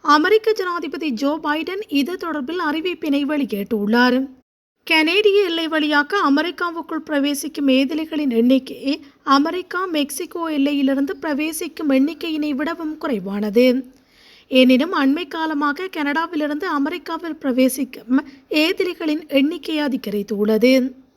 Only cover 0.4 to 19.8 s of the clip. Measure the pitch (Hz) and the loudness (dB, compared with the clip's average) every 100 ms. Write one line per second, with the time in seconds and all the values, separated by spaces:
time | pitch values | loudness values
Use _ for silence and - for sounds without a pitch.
0.4 | 440 427 370 349 320 330 311 220 277 302 | 2 -2 -2 -4 -6 -6 -4 -2 -2 -2
1.4 | 302 302 330 381 427 285 277 370 349 302 | -2 -4 -4 -8 -2 -2 -2 -4 -6 -6
2.4 | 262 349 320 320 359 349 320 277 285 302 | -6 -4 -4 -4 -4 -4 -2 -2 0 -2
3.4 | 269 202 202 214 202 233 247 247 269 - | -2 -4 -4 -2 0 4 4 2 -2 -10
4.4 | _ _ _ _ - 320 311 370 427 403 | _ _ _ _ 0 2 2 2 4 4
5.4 | 381 330 330 311 302 294 294 403 311 277 | 2 -2 -2 -2 2 0 2 0 2 2
6.4 | 330 349 349 330 330 320 - 294 285 285 | 0 -4 -6 -6 -8 -8 -4 -2 0 -2
7.4 | 302 - 277 262 277 302 320 311 294 226 | -6 -2 2 2 2 -2 -4 -2 0 2
8.4 | 240 262 262 - 269 311 - _ - 277 | 4 4 0 -8 -6 -6 -8 _ 2 2
9.4 | 311 349 359 359 381 311 285 - 349 349 | 2 -2 -6 -6 -2 -2 -2 -6 -10 -6
10.4 | 330 302 277 285 269 269 277 - 330 277 | -4 0 0 2 0 0 -2 -4 -4 -4
11.4 | 311 311 349 - 311 269 277 320 339 311 | -4 -6 -10 -6 0 2 2 -2 -6 -4
12.4 | 302 269 302 339 320 311 320 220 185 202 | -4 -2 -4 -4 -8 -6 -4 -4 -4 -4
13.4 | 214 202 254 247 254 _ _ _ _ - | 0 4 4 4 -2 _ _ _ _ -20
14.4 | _ 254 254 254 330 359 269 294 349 330 | _ 6 6 6 4 2 2 0 -4 -4
15.4 | 320 294 294 285 370 339 285 294 330 339 | -2 0 -2 -2 -6 -4 -2 -2 -4 -4
16.4 | 294 302 381 294 285 349 - 330 339 311 | -4 -4 -4 -2 -2 -4 -8 -8 -8 -6
17.4 | 277 247 262 262 277 - - 262 285 - | -2 2 2 2 -8 -8 -2 -2 -2 -18
18.4 | _ 311 311 381 370 339 330 302 330 277 | _ 0 2 0 -4 -2 -4 -4 0 2
19.4 | 277 330 277 311 | 2 -2 -6 -2